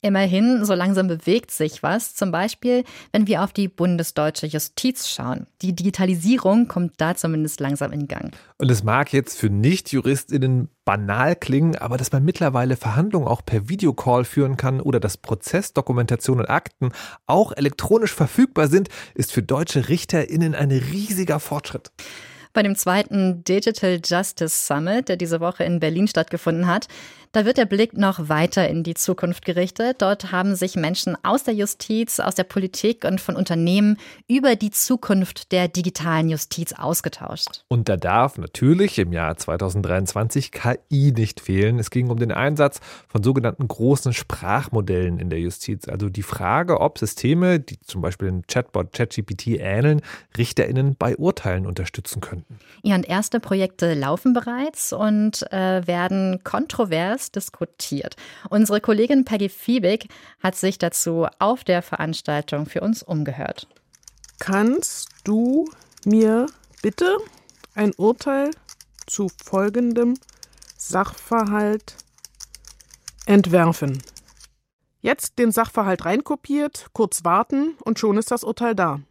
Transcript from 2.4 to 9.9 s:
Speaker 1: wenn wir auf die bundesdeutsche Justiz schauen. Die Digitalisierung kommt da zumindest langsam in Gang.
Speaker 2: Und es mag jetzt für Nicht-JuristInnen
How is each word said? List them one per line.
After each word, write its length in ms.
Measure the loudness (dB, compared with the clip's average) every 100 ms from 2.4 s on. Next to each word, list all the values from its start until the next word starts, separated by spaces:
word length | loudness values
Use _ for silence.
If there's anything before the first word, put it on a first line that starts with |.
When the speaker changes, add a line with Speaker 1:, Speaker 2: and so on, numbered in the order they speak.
| -2 -2 0 0 0 -10 -4
Speaker 1:
wenn 160 | 0 2
wir 160 | 2
auf 120 | 0
die 140 | 0 -2
bundesdeutsche 800 | 0 0 2 -2 0 -2 -2 -6
Justiz 640 | -4 -6 -2 -2 -2 -6
schauen. 380 | -6 -6 -6 -10 _
Die 120 | -4
Digitalisierung 920 | -2 -2 0 0 2 2 2 4 4 4
kommt 240 | 0 -4 _
da 160 | -2 0
zumindest 420 | -2 -2 -2 -4
langsam 320 | -4 -2 -4
in 140 | -4 -6
Gang. 300 | -8 -10 -14 -20 _
Speaker 2:
Und 120 | 2
es 140 | 2
mag 300 | 4 2 2
jetzt 240 | 0 0 -2
für 100 | 0
Nicht-JuristInnen 1200 | 2 2 2 0